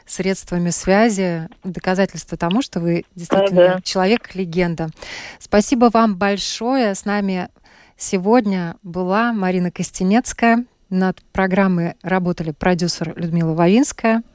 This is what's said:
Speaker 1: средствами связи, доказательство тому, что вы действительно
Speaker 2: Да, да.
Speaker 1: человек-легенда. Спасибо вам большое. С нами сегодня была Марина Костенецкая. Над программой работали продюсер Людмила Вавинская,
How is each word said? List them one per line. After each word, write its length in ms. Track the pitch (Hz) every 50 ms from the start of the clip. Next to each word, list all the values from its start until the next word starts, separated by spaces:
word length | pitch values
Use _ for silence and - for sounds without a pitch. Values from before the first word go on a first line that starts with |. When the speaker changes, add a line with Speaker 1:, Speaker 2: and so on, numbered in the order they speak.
| _
Speaker 1:
средствами 640 | - - - 180 190 190 - - - 175 175 175 175
связи, 760 | 170 - - - 190 202 220 240 208 190 190 180 170 165 160 - - _ -
доказательство 720 | 190 170 - - - 185 185 196 185 - 160 - - - -
тому, 240 | - 170 180 233
что 180 | 277 - - 185
вы 260 | 170 170 170 170 - _ -
действительно 460 | 180 170 - - 196 196 202 190 180
Speaker 2:
Да, 120 | 175 180 185
да. 60 | 185 185
Speaker 1:
человек-легенда. 1080 | - - 190 185 190 226 240 - - - 185 196 175 160 180 180 175 170 151 165 160 156 - - - - - - - - -
Спасибо 500 | - - - 208 214 - 285 233 240 233 214
вам 220 | 226 226 220 202
большое. 800 | 175 202 196 202 190 180 - - - 220 240 262 269 247 208 196
С 100 | - -
нами 420 | 208 202 208 202 196 190 180 180 - _ _ _ _ _ - _ _ _
сегодня 800 | - - - - 190 175 202 226 254 226 208 190 185 175 170 - - -
была 480 | 185 165 185 185 180 190 208 233 240
Марина 400 | 233 214 185 180 180 185 180 175
Костенецкая. 920 | - - 180 - - - 185 185 202 233 254 - - - - 233 233 233 240 - _ _ _ -
Над 340 | 185 185 190 185 180 - _ _
программой 640 | - 196 190 190 185 190 196 190 185 175 170 170 - _ -
работали 480 | 170 185 190 180 180 175 - 170 160
продюсер 600 | 147 - - 180 185 165 180 170 - - 170 160 165
Людмила 380 | - 170 170 160 170 165 160 160
Вавинская, 680 | 160 175 170 196 233 285 - - - - 226 226 226 226 _ -